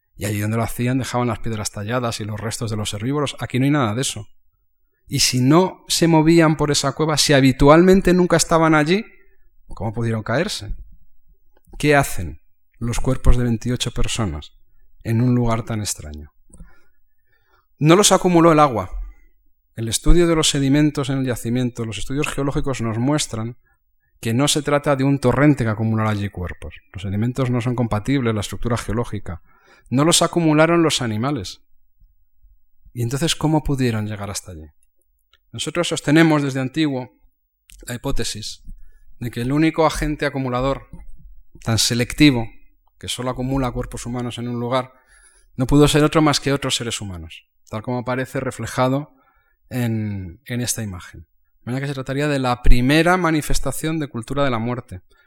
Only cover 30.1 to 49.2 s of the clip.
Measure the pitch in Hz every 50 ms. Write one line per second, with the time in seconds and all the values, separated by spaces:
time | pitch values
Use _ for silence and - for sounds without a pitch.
30.1 | 165 - 170 165 - 180 165 156 151 151 156 160 170 170 165 151 - - 131 113
31.1 | 107 107 117 139 151 123 92 - - - _ _ _ _ _ _ _ _ _ _
32.1 | _ _ _ _ _ _ _ _ _ _ _ _ _ _ - - - 117 117 117
33.1 | 135 135 170 156 - - - 151 160 156 147 - 143 131 127 120 113 110 107 104
34.1 | 107 101 101 101 92 - - - 90 78 78 78 _ _ _ _ _ _ _ _
35.1 | _ _ _ _ _ _ _ _ - 113 107 156 156 175 170 - 165 - - 151
36.1 | 143 160 165 160 156 147 143 139 131 135 131 127 - 160 160 147 135 127 127 -
37.1 | _ _ _ _ _ _ _ _ _ _ _ _ - - - - 123 120 - 135
38.1 | 135 - 117 - - 107 104 - - - - - - - - - - - - -
39.1 | - - 120 120 - 120 120 127 139 151 160 160 156 - 160 151 - - 156 151
40.1 | 151 143 151 143 131 139 131 127 123 123 131 139 135 127 - - - - - -
41.1 | - - - - - - - - - - - - 113 107 - - 120 117 123 -
42.1 | - - 151 147 131 120 110 - - - - - _ _ _ _ _ _ - -
43.1 | - - 123 127 123 131 127 131 135 139 131 123 120 123 120 - - 113 - 120
44.1 | 120 123 120 120 113 120 120 123 120 120 120 120 131 131 123 - _ _ _ _
45.1 | _ _ _ _ _ _ _ _ _ - 131 - 139 143 147 143 - 147 151 151
46.1 | - 165 156 151 135 - - 139 139 135 - 131 - - 120 117 - - 107 101
47.1 | 92 85 82 80 - - - _ _ _ _ _ - 110 107 123 123 123 113 -
48.1 | 123 131 131 - - 135 135 127 - - 117 - - - 127 127 131 143 151 -
49.1 | _ _